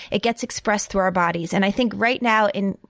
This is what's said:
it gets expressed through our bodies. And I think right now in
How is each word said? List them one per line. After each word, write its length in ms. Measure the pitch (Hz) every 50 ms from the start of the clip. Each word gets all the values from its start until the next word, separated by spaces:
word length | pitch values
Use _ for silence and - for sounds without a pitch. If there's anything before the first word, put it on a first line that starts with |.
| - -
it 120 | - 208 -
gets 200 | 233 233 - -
expressed 480 | - - - - 220 208 202 - -
through 120 | - 196 185
our 80 | 185
bodies. 420 | 185 185 175 170 170 170 165 160 -
And 140 | 190 190
I 40 | 202
think 220 | 202 - 254 226 202
right 260 | 196 220 233 254 - 240
now 260 | 240 220 214 214 202
in 300 | - 196 196 196 - - - _